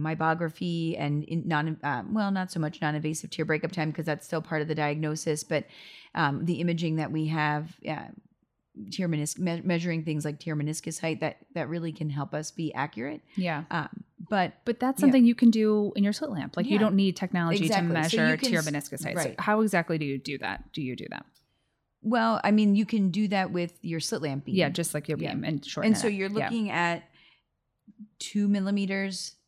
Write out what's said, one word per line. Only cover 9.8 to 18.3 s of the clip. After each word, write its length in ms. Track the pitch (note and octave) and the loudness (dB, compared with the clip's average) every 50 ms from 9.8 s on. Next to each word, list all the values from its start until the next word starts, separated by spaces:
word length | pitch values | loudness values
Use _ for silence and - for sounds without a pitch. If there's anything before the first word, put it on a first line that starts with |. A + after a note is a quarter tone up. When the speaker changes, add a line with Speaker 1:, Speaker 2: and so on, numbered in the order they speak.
| E3+ F3 E3 E3 D#3 | 0 -2 -2 -2 -2
Speaker 1:
things 200 | E3 D3+ D3+ D3 | -2 -2 -2 -2
like 140 | D3+ D3 - | -4 -6 -6
tear 160 | - E3 D#3 | -6 -4 -4
meniscus 460 | D3+ D3 D3+ D#3 - - E3+ D#3+ - | -2 -2 -2 -4 -4 -6 -8 -8 -4
height, 180 | - D#3+ D#3 - | -4 -4 -2 -2
that, 180 | D#3+ D3+ - - - _ - | -4 -4 -4 -8 -20 _ -6
that 140 | D#3+ D3 B2 | -6 -4 -4
really 240 | E3+ E3+ E3 E3 | -4 -4 -4 -6
can 180 | D#3 - D#3+ D3+ | -4 -4 -4 -4
help 240 | C#3 D3 C#3 - - | -2 -4 -4 -4 -4
us 160 | D3+ D#3 - | -6 -6 -6
be 220 | - - E3 D3+ - | -6 -4 -6 -4 -2
accurate. 480 | - C#3 D3 - G#3+ A#3+ C#4+ D#4 - - _ - | -4 -6 -6 -6 -8 -8 -8 -8 -10 -14 _ -4
Speaker 2:
Yeah. 300 | G3 F3+ E3+ D#3+ D3 D#3+ - | -2 -2 -2 -2 -4 -4 -4
Speaker 1:
Um, 180 | - E3 D3 - - - - _ _ - E3+ - | -4 -4 -4 -6 -10 -16 -18 _ _ -18 -6 -2
but 240 | G#3+ G3 F3+ - - _ _ | 0 0 0 0 -4 _ _
Speaker 2:
But 140 | B3 A3+ - | -4 -2 0
that's 200 | B3 B3+ C4+ - | 0 0 2 6
Speaker 1:
yeah. 40 | D4 | 6
Speaker 2:
something 200 | C4+ B3+ C4 A#3+ | 8 8 10 8
you 100 | A#3+ A#3 | 8 8
can 160 | - B3 A#3 | 8 8 8
do 420 | A3 A3 G#3+ G#3+ G#3+ G#3+ G#3 G3+ - | 8 8 4 4 4 4 2 0 2
in 80 | - G3+ | 2 2
your 80 | G3+ | 2
slit 180 | G#3+ - D#4 C#4+ | 2 -2 -4 -6
lamp. 260 | G#3+ D3+ - - - | -4 -6 -6 -6 -4
Like, 100 | F3 F#3+ | -2 0
you 80 | C4+ G3+ | 2 4
Speaker 1:
Yeah. 60 | G3+ | 4
Speaker 2:
don't 140 | G#3+ G#3+ F#3+ | 4 4 4
need 220 | G3 G3 F#3+ F3+ | 4 4 4 2
technology 480 | - F#3+ F3+ - F3 E3+ E3 E3 G3+ D#3+ | 0 -4 -2 0 0 2 2 2 2 2
Speaker 1:
Exactly. 240 | D#3+ - - F3 E3+ | 2 2 2 2 2
Speaker 2:
to 60 | E3+ | 2
Speaker 1:
So 60 | D#3+ | 2
Speaker 2:
measure 280 | D#3 E3 - - - - | 2 2 2 4 4 4